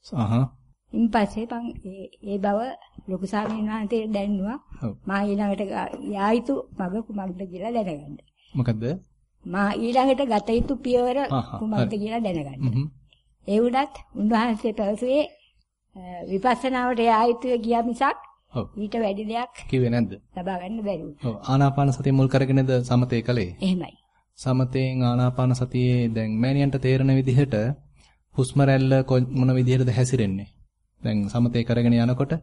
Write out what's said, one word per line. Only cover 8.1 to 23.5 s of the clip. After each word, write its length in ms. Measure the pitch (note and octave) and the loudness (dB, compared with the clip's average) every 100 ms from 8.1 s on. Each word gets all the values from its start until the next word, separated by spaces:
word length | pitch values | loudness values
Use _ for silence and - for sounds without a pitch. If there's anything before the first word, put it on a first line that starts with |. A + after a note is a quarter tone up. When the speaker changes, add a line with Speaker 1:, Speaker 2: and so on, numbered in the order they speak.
| C#3+ _ _ _ | -18 _ _ _
Speaker 1:
මොකද්ද? 300 | C#3 B2 A2 A#2 F#3 - _ _ _ | -2 0 0 -2 -6 -10 _ _ _
Speaker 2:
මා 260 | F3 F3+ G3+ | -8 -2 0
ඊළඟට 480 | G#3 A#3 B3+ C4+ C4 C#4 | 0 0 2 2 2 2
ගත 220 | G#3 G#3 | 0 2
යුතු 240 | A#3 A#3 B3+ | 0 0 -2
පියවර 420 | B3+ B3 B3 B3+ C#4 | 0 2 2 0 0
Speaker 1:
අහහ. 240 | C3+ - | -2 -2
Speaker 2:
කුමක්ද 300 | - A3 G#3+ | -6 -2 0
Speaker 1:
හරි. 140 | G#3+ G#2 | 0 -2
Speaker 2:
කියලා 220 | G#2 A#3 | -4 -4
දැනගන්න. 400 | G#3+ E3+ C#3 C3+ | -2 -4 -6 -4
Speaker 1:
හ්ම්. 220 | C3+ A#2 D3+ - _ _ _ _ - | -2 0 -4 -8 _ _ _ _ -2
Speaker 2:
ඒ 120 | G#3 | 2
වුණත් 340 | A#3+ B3+ D4 - - | 2 2 -2 -6 -16
උන්වහන්සේ 600 | - G#3 A3+ A#3+ G#3+ A#3 | -4 0 2 2 0 -2
පැවසුවේ, 520 | G#3+ G3+ G#3+ B3 C#4 D4 - _ _ _ _ _ G3 | -2 -2 -2 0 0 0 -6 _ _ _ _ _ -18
අ, 40 | F3+ F3+ | -12 -12
විපස්සනාවට 760 | E3+ F#3+ B3+ A#3 C4+ B3+ B3 A#3+ | -4 -2 0 0 0 -2 0 2
යා 220 | A#3 A3 | 4 4
යුතුය 340 | A#3+ A#3+ B3+ A#3+ | 4 0 0 -2
ගියා 240 | A3 A#3 | 0 0
මිසක් 360 | A#3 A#3 C#4 - - _ _ | 0 0 0 -2 -12 _ _
Speaker 1:
ඔව්. 160 | B2+ G2 | -8 -6
Speaker 2:
ඊට 200 | - G#3 | -8 -6
වැඩි 300 | A#3+ A3 G3 | -2 -2 -2
දෙයක් 280 | G#3+ A3+ B3 - | -4 -6 -6 -12
Speaker 1:
කිව්වේ 260 | - C3 A#2+ | -4 0 2
නැද්ද? 220 | A#2+ G#2+ G2 _ | 2 0 -4 _
Speaker 2:
ලබා 240 | - F3+ F3+ | -10 -6 -6
ගන්න 200 | F3+ A3+ | -6 -6
බැරි 200 | G#3 F3 | -6 -6
වුණා. 220 | D3 - | -8 -8
Speaker 1:
ඔව්. 100 | B2+ G#2+ | -8 -6
ආනාපාන 440 | - C3+ C#3 C3+ C#3 | 0 2 4 4 0
සතිය 220 | B2 C#3+ | 2 2
මුල් 160 | C3+ C3+ | 4 4
කරගෙනද 420 | C3 C3 C3+ C3 B2+ | 4 4 2 4 0
සමතේ 420 | B2 B2 B2 A#2+ | 2 2 2 0
කළේ? 280 | A2 B2 F#2 | 0 -2 -2